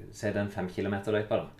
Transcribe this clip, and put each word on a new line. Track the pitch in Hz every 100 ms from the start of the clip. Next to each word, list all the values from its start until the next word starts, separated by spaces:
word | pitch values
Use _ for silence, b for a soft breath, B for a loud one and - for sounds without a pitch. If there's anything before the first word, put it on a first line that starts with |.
| 104
se | - 104
den | 101 101
fem | 98 92
kilometer | - 98 101 -
løypa | 107 208
da. | - - -